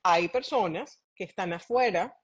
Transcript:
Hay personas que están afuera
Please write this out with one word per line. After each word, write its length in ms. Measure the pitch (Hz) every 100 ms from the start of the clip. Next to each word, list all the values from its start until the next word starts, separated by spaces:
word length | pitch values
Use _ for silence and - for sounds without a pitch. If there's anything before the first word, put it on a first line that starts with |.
Hay 280 | 180 170 170
personas 680 | 254 262 277 185 160 294 - _
que 120 | _ 180
están 280 | - 185
afuera 640 | 170 - 240 247 175 220 -